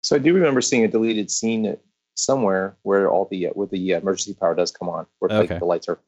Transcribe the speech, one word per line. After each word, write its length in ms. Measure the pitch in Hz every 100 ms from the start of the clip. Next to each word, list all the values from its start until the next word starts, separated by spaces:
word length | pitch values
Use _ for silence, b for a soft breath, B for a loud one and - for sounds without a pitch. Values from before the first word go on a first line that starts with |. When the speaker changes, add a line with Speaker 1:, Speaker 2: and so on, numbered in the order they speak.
| -
Speaker 1:
So 120 | 147
I 20 |
do 140 | 143
remember 260 | 185 165 131
seeing 240 | - 131
a 60 | 110
deleted 420 | 113 113 110 98
scene 460 | - 113 113 107 - _ _ _ -
somewhere 600 | - 135 107 95 95 -
where 280 | - 98 95
all 160 | 90 98
the, 160 | 95 85
uh, 40 |
where 160 | - 101
the, 260 | 98 92
uh, 60 | 87
emergency 340 | 95 92 -
power 200 | 95 92
does 160 | 82 87
come 200 | - 92
on, 160 | 82 82 _
where, 100 | 92
like, 200 | 107 87
Speaker 2:
Okay. 100 | 85
Speaker 1:
the 40 |
lights 240 | 87 85 -
are 100 | 85